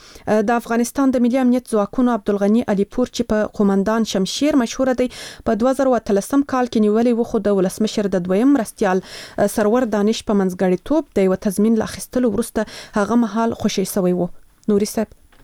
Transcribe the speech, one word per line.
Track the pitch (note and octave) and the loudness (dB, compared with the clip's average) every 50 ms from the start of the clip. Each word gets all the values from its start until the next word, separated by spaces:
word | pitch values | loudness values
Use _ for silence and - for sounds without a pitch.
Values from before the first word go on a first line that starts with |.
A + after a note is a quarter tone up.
| - - - - - | -8 -20 -20 -8 -2
اه، | - G#3+ A3 | 0 2 2
د | G#3+ A3 | 2 2
افغانستان | A#3 A#3+ A#3 - A#3 A#3 A#3+ - - C#4 C4+ C4 | 0 -2 -2 -2 -2 -2 -2 -2 0 0 0 2
د | B3 | 2
ملي | B3+ A#3+ A#3+ A#3+ | 2 2 2 2
امنیت | C4+ B3+ B3 B3 B3+ B3 | 2 2 2 2 0 0
ځواکونو | - A3+ G#3 G3+ - - - B3 A#3+ | -2 0 0 0 0 0 0 0 2
عبدالغني | A#3 G#3+ - - G3+ G3 G3+ G3+ G#3+ A#3 - | 0 -2 -2 -2 0 0 2 2 2 2 2
علیپور | - G#3 F#3+ G3+ - - - B3 | 0 0 0 -2 -2 -2 -4 -4
چې | - - - A#3 - | -2 -2 -4 -2 0
په | A3 G#3+ G#3 | 0 0 -2
قومندان | - - - G#3 G3 G3 G3 F#3+ G#3+ A3 A#3 A3 | -2 0 0 2 2 2 2 0 0 0 0 -2
شمشیر | - - G3 F#3+ - - - C4+ D4+ D#4 | -2 -2 -2 -2 -2 -2 -2 0 2 2
مشهوره | C#4 A#3 A3 - - C4 B3+ B3+ | 2 0 0 -2 -2 -2 0 0
دی، | B3 B3+ B3 - - - - - - - | 0 -2 -4 -6 -10 -18 -18 -16 -8 -4
په | A3+ A3+ | -2 -2
دوه | G#3 A#3 C4 C4 | 0 0 0 0
زره | - C4+ C4 B3+ | 2 2 2 0
اتلسم | A3 - - G3+ G3 G3+ - C#4 C#4+ | 0 0 0 0 0 0 0 0 0
کال | C#4 - - B3+ B3 | 0 0 0 -2 0
کې | B3 - A#3 | 0 0 2
نیولې | G#3+ G#3 G#3 A3+ A#3+ B3 A#3 A3+ | 2 2 2 2 2 2 2 0
و، | A#3 | 0
خو | A#3 - A3+ | -2 -2 -2
د | G3 | 0
ولسمشر | G#3 G3+ F#3+ F3+ F#3 - - G#3+ G#3+ - A3+ G3+ | 2 2 2 2 0 0 -2 -4 -2 -2 -2 -2
د | G3 G3 F#3 F3 | 0 -2 -2 0
دویم | F3+ F#3 G3+ A#3+ C#4 C#4+ | 0 0 2 4 4 2
مرستیال، | C4 G#3 - - - A3 F#3+ F#3+ F#3+ - - - - - - - | 2 0 -4 -4 -2 0 0 0 0 -2 -6 -14 -18 -18 -8 -2
اه، | - G3+ | 0 0
سرور | G3+ - A#3+ G#3 G#3 A3+ B3+ | 0 0 0 0 2 2 2
دانش | C4 G#3+ G#3+ G#3 G3+ G#3+ A#3 - - | 0 0 0 0 0 0 0 -2 -2
په | - G#3+ | 0 0
منځګړیتوب | G3 F#3+ F#3+ F3+ - G3 F#3 F3+ F3+ - - C#4+ D#4+ D4+ - - | 2 0 0 0 0 0 0 0 0 0 0 0 0 0 -2 0
د | G#3+ | 0
یوه | F#3+ F#3+ F#3 | 2 2 0
تضمین | F#3 - G#3+ F3+ - G3+ A3+ A3+ | 0 -2 -2 0 2 2 2 2
له | G#3+ G#3 | 0 -2
اخیستلو | F#3 - - - - - B3+ B3 A#3 | -4 -8 -12 -10 -6 -2 0 0 0
وروسته | G3+ G#3 A#3 - - A3+ G#3+ - - - - - - | 0 -2 -4 -4 -4 -4 -4 -6 -8 -18 -12 -4 -2
هغه | G#3+ G3+ G3+ A#3 | -2 0 2 2
مهال | A#3+ A#3 G#3+ G3+ A3+ A3+ A3+ - | 2 0 0 0 -2 -2 -2 -2
خوشي | - - G#3+ - G#3 F#3+ | -2 -4 -2 -2 -2 -4
سوی | - - G#3+ F3+ F3+ | -2 -2 0 0 0
و. | F3+ F3 F3 F3 - - - - _ _ _ - | 0 0 -2 -6 -8 -12 -20 -20 _ _ _ 0
نوري | G#3 G3+ G#3+ | 0 0 0
صاحب. | G#3 - A#3 A3 - - _ - _ _ - | -2 -4 -4 -6 -6 -8 _ -20 _ _ -20